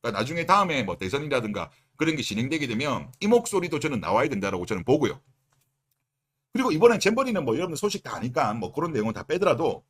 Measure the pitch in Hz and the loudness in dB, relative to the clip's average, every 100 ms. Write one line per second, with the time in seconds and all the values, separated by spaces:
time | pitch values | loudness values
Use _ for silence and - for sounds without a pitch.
0 | 120 101 113 170 165 190 190 147 101 85 | -4 -2 -2 -4 4 4 4 0 -2 -4
1 | 92 139 151 135 110 101 82 _ _ _ | -2 -4 -2 -2 -2 -6 -8 _ _ _
2 | 156 156 113 104 127 156 143 113 147 110 | -2 0 -4 -4 -2 -2 -2 -2 -2 -4
3 | 71 - 202 240 240 196 175 151 151 127 | -6 -4 2 2 2 -4 -2 -2 -2 -2
4 | 80 101 147 113 98 95 87 101 82 151 | 0 0 2 0 -2 -4 -4 -4 2 2
5 | 123 - _ _ _ _ _ _ _ _ | 2 -2 _ _ _ _ _ _ _ _
6 | _ _ _ _ _ - 254 156 233 220 | _ _ _ _ _ -2 0 6 6 6
7 | 190 226 262 202 135 117 180 156 208 - | 2 2 0 0 0 0 -2 -2 -4 -4
8 | - 101 113 127 123 110 92 - 170 143 | -8 -6 -4 0 0 -2 -4 -4 -2 0
9 | 107 101 - 165 190 123 120 104 | -2 -4 -4 0 2 2 0 -2